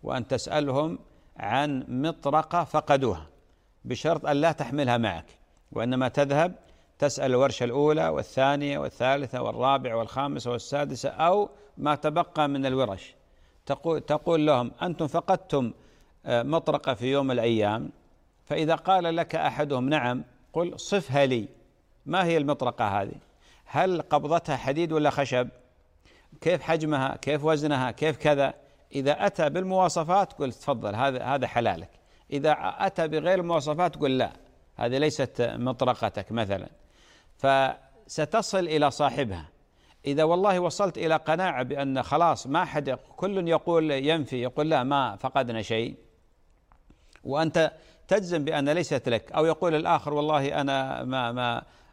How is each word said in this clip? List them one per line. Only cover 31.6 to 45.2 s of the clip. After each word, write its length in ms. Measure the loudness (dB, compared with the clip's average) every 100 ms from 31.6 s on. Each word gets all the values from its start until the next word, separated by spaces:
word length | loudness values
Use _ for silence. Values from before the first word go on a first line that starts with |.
| 0 -2 -8 _ _ _ -8
إذا 200 | 0 2 2
أتى 480 | -2 -2 -2 0 -2
بغير 320 | 0 2 2
المواصفات 560 | 2 0 0 0 0 0
قل: 220 | 0 2
"لا، 140 | 0 -4 -20 _ _ -4
هذه 220 | -2 0
ليست 440 | 0 0 -2 -2
مطرقتك" 920 | -2 -2 -4 0 0 0 -2 -4 -6
مثلًا، 380 | -4 -2 -4 -6 -18 -20 _ _ -20 _ -2
فستصل 1200 | 2 4 2 -2 -14 -20 -10 -6 -2 0 0 0
إلى 320 | 0 2 2
صاحبها. 580 | 2 0 0 -4 -6 -12 _ _ _ _ _ -4
إذا 180 | 2
والله 360 | 2 4 2 2
وصلت 380 | 0 0 -2 -2
إلى 180 | 0 0
قناعة 480 | 0 0 0 -2
بأن 400 | -4 -4 -2 -2
خلاص 440 | 0 2 2 2 -2
ما 180 | -2 -2
حد، 240 | -4 -4 -6 -8 -6
كل 300 | -4 -2 0
يقول 440 | 0 2 2 2
ينفي، 500 | 0 0 0 -2 -4
يقول: 280 | -4 -2 2
"لا، 140 | 2
ما 320 | 2 0 0
فقدنا 460 | -2